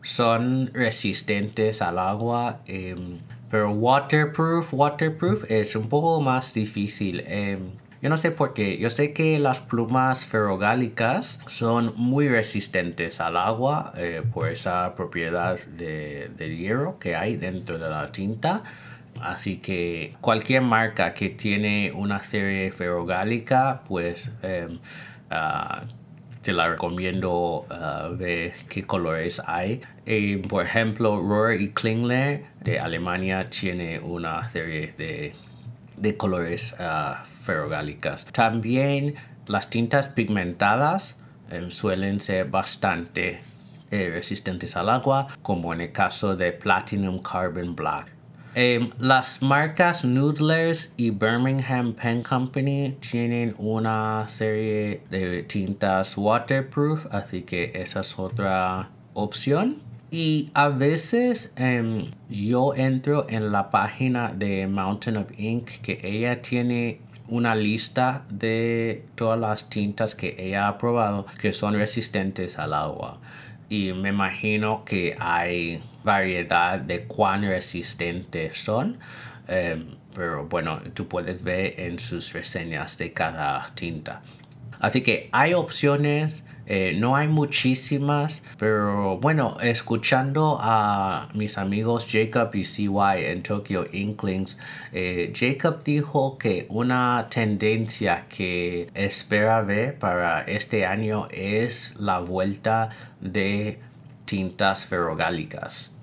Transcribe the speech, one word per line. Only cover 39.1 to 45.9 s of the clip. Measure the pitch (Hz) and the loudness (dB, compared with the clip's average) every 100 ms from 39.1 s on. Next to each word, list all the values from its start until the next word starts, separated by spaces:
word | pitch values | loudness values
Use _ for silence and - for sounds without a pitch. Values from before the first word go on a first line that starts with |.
| 143 - - - | -4 -14 -18 -4
las | 101 - | -2 0
tintas | 113 117 143 139 | -2 2 2 2
pigmentadas, | - 104 104 90 85 101 117 147 190 - - - - - | 0 2 2 0 2 4 6 4 2 -4 -12 -20 -20 -12
em, | 85 87 | -8 -8
suelen | - 107 92 98 101 | -2 0 2 2 0
ser | - 92 80 | 0 0 2
bastante, | 95 - - 98 85 85 - 87 - - - - - - | 0 -2 -2 0 0 -4 -2 -2 -4 -14 -20 -20 -20 -4
eh, | 104 92 | -2 0
resistentes | 165 - 202 - - - - | -2 -4 -4 -4 -4 -4 -2
al | 95 | 2
agua, | 123 135 135 135 - | 2 4 2 0 -8
como | - 90 85 | -2 -2 0
en | 82 | -4
el | 85 | -4